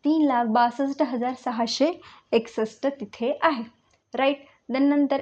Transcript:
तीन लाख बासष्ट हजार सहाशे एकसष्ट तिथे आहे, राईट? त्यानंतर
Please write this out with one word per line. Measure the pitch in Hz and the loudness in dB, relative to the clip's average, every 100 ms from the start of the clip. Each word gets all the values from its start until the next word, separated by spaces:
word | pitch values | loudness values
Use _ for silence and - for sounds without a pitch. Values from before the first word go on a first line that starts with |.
तीन | 285 320 294 | 0 2 2
लाख | 240 | 2
बासष्ट | 240 233 240 240 277 277 | 2 2 2 0 -2 -2
हजार | 285 247 247 254 | -2 -2 -4 -6
सहाशे | 247 226 233 - 294 359 - - _ | -6 -4 -2 0 0 0 -12 -20 _
एकसष्ट | 226 226 - 220 - 269 277 | -2 -2 -4 -6 -4 -6 -6
तिथे | 208 - 233 294 | -10 -6 -4 0
आहे, | 330 262 226 - _ _ _ | 0 -2 -6 -16 _ _ _
राईट? | 247 269 285 - _ - | -2 0 0 -8 _ -6
त्यानंतर | 247 277 294 277 277 | 0 2 4 2 0